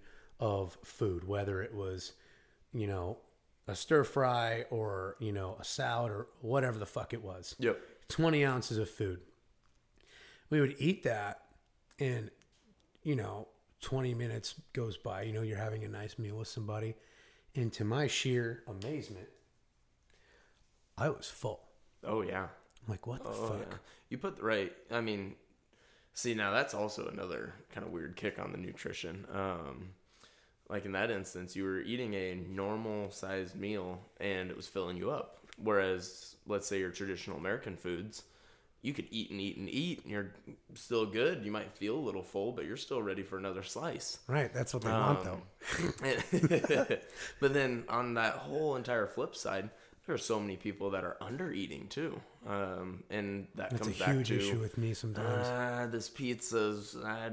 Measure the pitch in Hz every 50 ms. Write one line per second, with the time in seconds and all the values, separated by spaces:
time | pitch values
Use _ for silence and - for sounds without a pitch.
0 | - - - - - - - - 120 110 101 98 95 90 - - - - - -
1 | 117 101 90 85 87 92 101 101 101 101 98 92 98 - 117 101 98 95 92 92
2 | - - - - - - - - - _ _ _ - - - 120 107 101 98 92
3 | 87 90 113 - - - - _ _ _ _ _ - - 98 - - - 151 147
4 | 131 - - 139 131 127 123 120 117 113 113 113 120 - 123 113 110 104 98 95
5 | 95 95 - - 113 107 101 98 95 92 - - - - - - 135 123 117 117
6 | 120 113 104 101 123 - - - 127 113 127 139 131 127 117 110 101 - - 117
7 | 104 - 117 113 107 98 92 92 87 - - - 127 113 101 - - - - -
8 | - - - - 160 165 160 147 143 135 131 123 110 - 117 107 107 - - -
9 | 110 95 90 90 - - - _ _ _ _ _ _ - - _ _ _ - -
10 | - - - - - - - - - - 151 151 143 127 143 - 135 165 190 -
11 | - 127 113 104 101 101 - - - - - - _ _ _ _ _ - - -
12 | 143 131 123 117 107 104 - - _ _ _ _ _ _ _ _ _ _ _ _
13 | - 156 147 120 104 101 101 104 110 - - _ _ _ _ - - - 131 131
14 | 131 123 120 117 120 117 113 117 - - - - - - - 127 120 113 92 -
15 | - 104 95 95 104 113 107 110 113 110 107 101 107 110 107 110 107 104 107 101
16 | 104 107 - - 110 101 104 110 113 - - 120 107 104 107 107 110 113 113 -
17 | - - - - - - - - _ - - 135 120 113 - - 107 104 113 139
18 | 151 135 - - - 131 127 120 120 113 117 - - - 104 98 98 127 156 143
19 | 101 - 104 92 87 - - - _ _ _ _ _ _ _ _ _ _ _ _
20 | _ _ - - - _ - - - _ _ _ _ _ _ _ _ _ - -
21 | 113 151 - - - - - - - 110 107 - - - - - - - _ _
22 | - - - 110 95 92 92 92 95 87 - - - - - - - 110 104 92
23 | - 117 120 131 - 113 107 107 110 110 104 101 104 - 101 104 - - - -
24 | - - - 123 - 190 - - - 110 110 101 98 87 - - - - 113 120
25 | 113 110 104 101 98 98 - - - _ _ _ _ _ _ _ - - - _
26 | _ _ - - - 120 113 107 104 98 101 123 147 - - 101 104 107 - -
27 | - - - 98 98 90 82 58 55 - - - - - - 101 90 87 87 82
28 | 78 76 90 - 107 104 - - 98 98 - - 90 92 90 - - - 95 -
29 | - 85 85 95 - - - 98 95 95 90 85 80 69 65 - 90 92 95 -
30 | _ _ - - - - - - - _ _ _ - - 107 104 98 98 95 95
31 | 104 117 110 95 95 - - 90 90 90 - 95 95 95 95 95 - - 117 123
32 | 127 110 104 98 92 92 90 90 85 90 95 98 98 101 107 110 113 110 107 104
33 | 101 95 - - - 95 95 95 95 90 - 101 98 104 107 101 90 90 90 90
34 | 92 - - - 90 101 95 92 92 92 - - 95 - - 98 92 87 90 87
35 | 90 113 151 - - - - - - - - - 104 110 104 98 95 95 92 90
36 | 90 92 - - - - - - - - 104 98 - - 101 98 92 90 87 -
37 | 101 98 92 85 - 101 92 71 82 92 107 131 - 110 90 82 - 90 87 82
38 | 95 110 - - - - - - - - - - _ _ _ _ - 127 143 -
39 | - - - 113 101 - 98 98 98 101 - - 98 - - 131 160 180 160 -
40 | - - 104 104 101 92 95 - - - - - _ - - - - - 120 113
41 | 110 104 95 110 127 165 180 139 101 104 104 107 - - - - 98 104 117 156
42 | 147 110 95 95 90 - - 98 101 120 123 95 73 80 110 135 - - 139 123
43 | 107 101 95 98 92 - 98 92 95 98 92 92 95 - - - 151 170 120 -
44 | - - - - - - 127 151 135 117 - 123 123 - - 123 107 113 113 110
45 | 107 123 147 95 95 95 92 92 - - - - - - - - 165 - - -
46 | 143 135 123 117 - - - 180 170 - 175 143 - - 147 131 - - 135 -
47 | - - - - - - - - 139 135 139 143 135 127 123 117 113 - - 120
48 | 123 120 117 117 113 107 - - - 143 139 151 156 151 139 127 117 123 123 113
49 | 101 - - 120 143 - - - - 110 98 98 101 107 - - - - - -
50 | - - 156 113 - - 113 107 107 104 95 90 - 104 98 - 98 98 95 95
51 | 92 87 - - - 98 120 147 185 160 - 98 95 - 73 69 - - - -
52 | 160 160 - - - - - - - 107 101 101 98 92 92 92 92 92 90 90
53 | - - 95 107 104 101 101 101 95 - - - 95 92 120 110 110 107 95 -
54 | 92 90 - 131 127 107 - - 98 101 - 113 110 107 - 117 113 113 107 -
55 | - 110 104 - 110 117 104 - 123 123 123 123 123 123 120 120 120 117 117 113
56 | 104 - - - 135 123 120 117 - - 110 113 107 107 107 104 101 - - 127
57 | 120 110 110 113 113 113